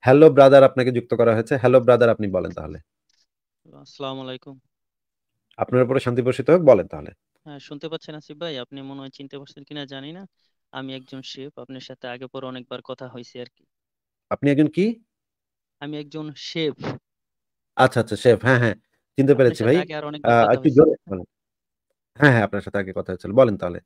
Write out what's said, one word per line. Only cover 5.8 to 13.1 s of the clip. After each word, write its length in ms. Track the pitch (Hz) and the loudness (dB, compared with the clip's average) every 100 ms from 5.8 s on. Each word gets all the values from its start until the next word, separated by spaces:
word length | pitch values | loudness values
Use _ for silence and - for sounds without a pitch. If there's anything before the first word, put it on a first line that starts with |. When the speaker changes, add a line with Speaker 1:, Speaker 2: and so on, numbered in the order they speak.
Speaker 1:
উপরে 160 | 123 131 | 0 0
শান্তি 220 | 123 120 | -2 -4
বর্ষিত 260 | 123 123 131 | -4 -4 0
হোক, 120 | 175 | 2
বলেন 240 | 156 110 85 | 6 4 2
তাহলে। 240 | 76 76 _ _ _ | -10 -16 _ _ _
Speaker 2:
হ্যাঁ, 200 | - 143 | -20 -20
শুনতে 260 | - 147 160 | -18 -16 -14
পাচ্ছেন 260 | 160 - | -14 -14
আসিফ 220 | 151 _ 147 | -20 _ -14
ভাই? 180 | 170 135 | -12 -12
আপনি 200 | 123 139 | -14 -16
মনে 180 | 135 139 | -16 -16
হয় 120 | 135 | -18
চিনতে 240 | _ 139 143 | _ -20 -18
পারছেন 260 | 139 - | -20 -20
কিনা 180 | 139 147 139 | -18 -16 -14
জানি 240 | 139 139 | -16 -18
না। 100 | 175 196 _ _ _ _ | -18 -20 _ _ _ _
আমি 180 | 135 135 | -16 -14
একজন 260 | 131 127 135 | -16 _ -20
শেফ, 300 | 131 - 135 - | -18 -18 -18 -18
আপনার 220 | 123 131 | -20 -20
সাথে 260 | - 131 127 | -20 -18 -16
আগে 180 | 123 127 | -16 -16
পরে 180 | 135 131 | -14 -14
অনেকবার 340 | 127 120 123 | -16 -16 -18
কথা 240 | - 127 | -16 -16
হয়েছে 280 | 127 | -16